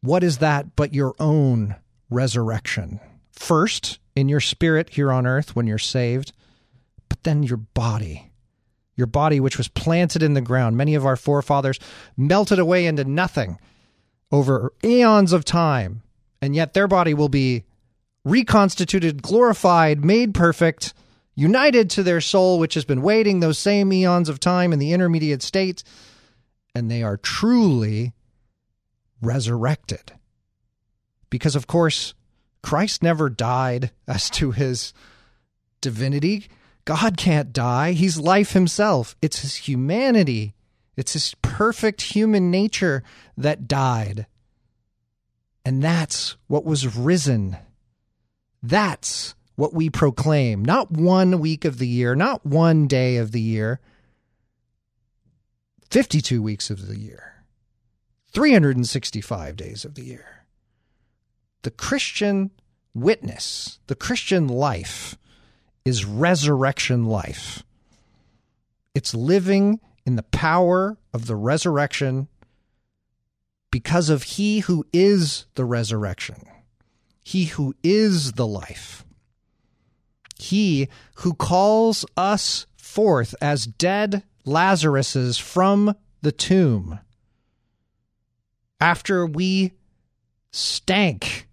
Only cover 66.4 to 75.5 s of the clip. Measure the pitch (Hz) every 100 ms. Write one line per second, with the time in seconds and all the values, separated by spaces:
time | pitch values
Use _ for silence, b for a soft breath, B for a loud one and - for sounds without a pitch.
66.4 | 143 139 135 139 - 123 113 107 - -
67.4 | - - - _ _ _ _ _ _ _
68.4 | _ _ _ _ _ 147 - 117 131 190
69.4 | 180 196 202 220 _ _ - 120 - -
70.4 | 160 170 180 180 196 214 _ 120 117 107
71.4 | 107 151 180 143 143 - 139 131 139 _
72.4 | _ _ _ _ _ _ _ _ _ _
73.4 | _ _ _ 127 - 170 156 147 - -
74.4 | 208 214 185 170 - 170 196 202 156 -
75.4 | -